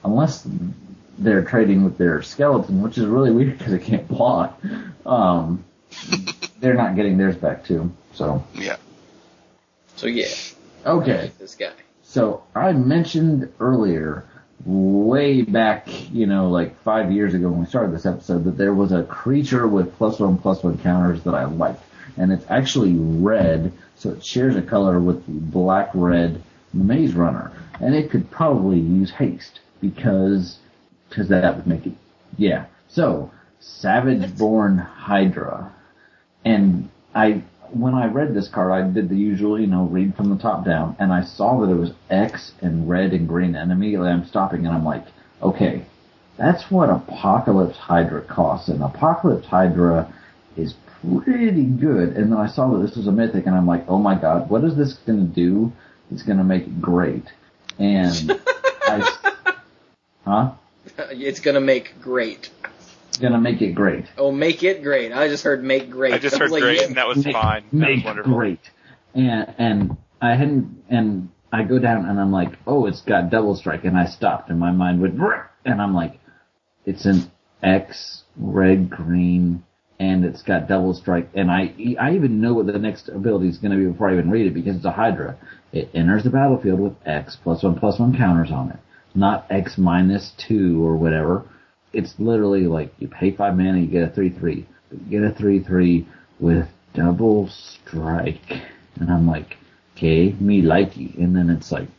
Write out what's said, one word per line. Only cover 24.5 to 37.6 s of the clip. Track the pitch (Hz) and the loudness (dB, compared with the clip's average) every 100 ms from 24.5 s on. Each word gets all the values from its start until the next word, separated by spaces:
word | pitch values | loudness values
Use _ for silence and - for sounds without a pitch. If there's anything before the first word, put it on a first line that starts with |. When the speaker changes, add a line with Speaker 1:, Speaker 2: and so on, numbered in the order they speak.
| 104 | 0
Speaker 1:
a | |
color | 85 110 98 90 | 0 0 2 2
with | 87 - - | 2 0 -4
the | |
black-red | 76 80 85 90 95 101 92 87 87 85 82 - _ _ | -10 -4 -2 2 2 0 0 2 2 0 -4 -14 _ _
Maze | 90 95 135 147 | 0 2 2 2
Runner. | 85 85 69 - - - - | 2 0 -2 -10 -16 -20 -6
And | 123 | 0
it | 151 151 | 0 0
could | 113 - | -2 -4
probably | - 160 123 95 90 | -2 0 2 2 2
use | 82 92 95 | 2 2 0
haste, | - 135 - - - _ _ | -2 -2 -2 -14 -20 _ _
because, | 98 - - 95 95 98 87 - _ _ _ _ _ | -6 -2 0 2 2 0 -2 -10 _ _ _ _ _
'cause | - 95 | -6 2
that | 92 87 - | 4 4 0
would | - | -2
make | 85 - | -2 -4
it, | - _ _ _ - | -12 _ _ _ 0
yeah. | 101 73 - _ _ | 0 0 -6 _ _
So, | - - 147 139 - _ _ | 0 0 0 -6 -14 _ _
Savage | - - 92 110 131 123 92 95 | -20 -8 0 2 2 0 -2 0
Born | 107 110 104 92 | 2 4 4 2
Hydra. | 87 - - 101 95 - - - 95 - _ _ _ _ _ _ 113 | 0 -14 -2 2 2 0 -8 -10 -12 -18 _ _ _ _ _ _ 0
And | 107 98 90 - _ _ | 4 4 2 -4 _ _
I, | 104 110 101 - _ | 0 2 2 -6 _